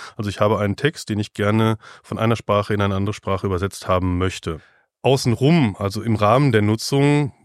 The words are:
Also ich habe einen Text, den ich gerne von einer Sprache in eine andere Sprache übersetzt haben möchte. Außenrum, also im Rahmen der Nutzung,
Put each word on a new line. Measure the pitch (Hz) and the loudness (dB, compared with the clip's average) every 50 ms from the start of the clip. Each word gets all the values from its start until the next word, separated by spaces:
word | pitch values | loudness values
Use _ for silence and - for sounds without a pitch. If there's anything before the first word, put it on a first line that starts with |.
| - - - | -20 -14 -10
Also | - 104 101 | -8 -6 -6
ich | 98 - | -2 0
habe | 104 104 107 95 | 0 2 2 2
einen | 104 101 95 | 0 -2 -2
Text, | - - 147 - - - - | 0 -2 -2 -2 -4 -8 -6
den | 107 | -4
ich | 101 104 - - | -4 -4 -4 -4
gerne | - 104 101 107 110 113 110 110 - - - - - _ | -4 0 0 2 2 2 2 0 -2 -6 -14 -20 -20 _
von | - 107 - | -10 -6 -2
einer | 113 113 117 | 0 0 0
Sprache | - - - 104 104 101 - 107 | -2 -2 0 0 0 0 0 -2
in | 101 | -2
eine | 101 98 98 | 0 0 0
andere | 95 98 104 104 | -2 -2 -4 -6
Sprache | - - 95 98 92 - | -6 -4 -4 -4 -2 -2
übersetzt | 98 92 87 95 98 - - - | -2 -2 -2 -4 -4 -6 -6 -4
haben | - 92 92 92 90 90 87 | -2 0 0 0 0 -2 -2
möchte. | 92 95 - - - 90 80 76 - _ _ _ _ _ _ _ | -2 -2 -4 -6 -8 -10 -10 -10 -12 _ _ _ _ _ _ _
Außenrum, | - 123 135 135 - 123 113 - 127 147 170 170 135 107 90 - | 0 0 2 2 2 0 0 2 2 4 4 4 2 0 -2 -2
also | 101 101 92 107 - | -6 -6 -6 -4 -4
im | 117 110 | -2 0
Rahmen | 98 104 104 117 135 147 139 | 2 4 4 4 4 4 4
der | 110 107 | 4 2
Nutzung, | 104 104 107 113 - - 143 139 143 143 147 147 147 120 - _ | 2 2 0 -2 -2 -2 0 2 2 4 2 2 0 -2 -6 _